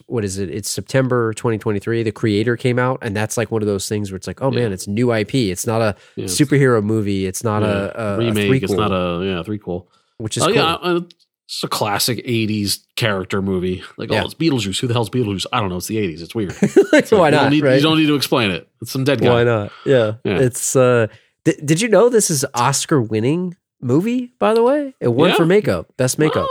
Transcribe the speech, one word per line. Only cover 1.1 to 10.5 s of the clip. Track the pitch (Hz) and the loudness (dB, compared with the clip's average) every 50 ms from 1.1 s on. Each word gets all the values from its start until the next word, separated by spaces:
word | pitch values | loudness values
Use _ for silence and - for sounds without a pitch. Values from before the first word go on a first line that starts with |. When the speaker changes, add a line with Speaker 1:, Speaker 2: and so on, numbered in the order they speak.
| 127 123 117 113 107 | 0 0 0 -2 -4
Speaker 1:
twenty | - - 123 113 | -2 -2 -2 -2
twenty-three. | 101 - 117 104 101 - 110 117 117 113 | -2 -2 -4 -4 -2 -2 -2 -2 -2 -2
The | 107 | -4
Creator | 104 - - 110 101 101 110 123 117 | -4 -2 0 0 2 2 0 0 -2
came | 117 - 127 120 | -2 -2 -2 0
out, | 123 123 127 131 - | 0 0 0 -2 -4
and | - 113 98 | -6 -6 -4
that's, | 107 107 107 - | -4 -4 -2 -2
like, | 123 113 - | -4 -4 -2
one | 117 110 | -2 -2
of | 107 | 0
those | 104 101 98 - | 0 -2 -2 -4
things | - 110 104 104 95 | -4 -4 -4 -4 -6
where | 95 | -8
it's | 90 - | -10 -10
like, | 95 90 - | -12 -8 -4
"Oh, | 131 135 | -4 -2
Speaker 2:
Yeah. | 120 120 120 | 0 0 -2
Speaker 1:
man, | 110 95 | -2 -4
it's | 92 - 101 | -6 -6 -6
new | 101 110 127 120 117 | -2 0 0 0 0
I | 110 104 | 0 -2
P. | - - 139 120 95 | -2 0 -2 0 0
It's | 90 - - | -2 -4 -4
not | 117 113 113 | -2 0 0
a | 113 107 95 - - - _ | 0 0 -2 -4 -12 -16 _
Speaker 2:
Yeah, | - 107 | -10 -8
it's | 98 - | -6 0
Speaker 1:
superhero | - 151 139 147 139 143 127 120 110 101 | 0 0 2 4 4 4 4 4 2 2
movie. | 104 110 113 104 101 101 95 95 | 0 0 -2 0 -2 -2 -2 -2
It's | 95 95 - - | -4 -6 -4 -4
not | 113 107 107 | -2 0 0
Speaker 2:
Yeah. | 107 107 101 101 101 98 - | 0 0 0 0 -2 -4 -6
Speaker 1:
a, | - 110 104 101 | -6 -6 -4 -2
a, | |
Speaker 2:
Remake. | 110 117 117 107 | -2 -2 0 0
Speaker 1:
a | 107 104 98 | 0 2 2
threequel," | - 135 113 | 2 0 0
Speaker 2:
It's | 92 101 | 0 0
not | 92 107 101 | 0 0 0
a, | 95 92 90 87 87 85 92 | 0 0 -2 -2 -2 -4 -4
yeah, | 98 95 87 78 | -4 -4 -6 -6
threequel. | 104 107 101 - - 87 90 - _ _ _ _ _ _ | -6 -8 -8 -8 -8 -8 -8 -10 _ _ _ _ _ _
Speaker 1:
which | - 110 110 - | -12 -10 -8 -4
is | 120 143 | -2 0
Speaker 2:
Oh, | |
Speaker 1:
cool. | 165 | 0